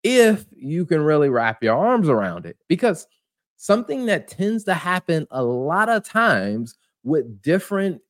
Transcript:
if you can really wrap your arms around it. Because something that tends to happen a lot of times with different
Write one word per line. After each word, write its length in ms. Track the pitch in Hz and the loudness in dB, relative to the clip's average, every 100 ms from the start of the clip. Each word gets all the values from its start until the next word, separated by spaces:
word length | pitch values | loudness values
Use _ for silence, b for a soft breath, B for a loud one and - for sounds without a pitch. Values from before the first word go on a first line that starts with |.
if 420 | 220 254 226 208 - | 2 4 4 4 -4
you 340 | - 135 165 175 | -14 -6 -4 0
can 160 | 160 | 0
really 280 | 151 151 139 | 4 4 4
wrap 320 | 120 113 113 | 2 0 0
your 140 | 113 120 | 0 2
arms 320 | 214 247 165 | 2 2 2
around 380 | 117 95 85 82 | 2 0 -6 -14
it. 100 | - _ | -18 _
Because 360 | 180 240 165 - _ _ _ _ _ | 0 0 -2 -10 _ _ _ _ _
something 480 | - 214 240 269 240 | 0 0 0 -4 -2
that 240 | 180 - | -2 -4
tends 340 | - 196 220 | -6 -4 -2
to 100 | 202 | -2
happen 540 | 170 175 180 - 160 147 | -4 -2 -4 -2 -4 -2
a 140 | 127 | -4
lot 460 | 120 123 139 180 220 | -2 -2 -2 0 0
of 160 | 220 - | 0 -2
times 720 | 220 226 113 98 110 113 - _ _ | 0 2 2 -2 -6 -8 -14 _ _
with 380 | 123 156 117 101 | -2 -2 -2 -8
different 600 | 147 185 - 196 196 156 | -2 -2 -2 -4 -4 -6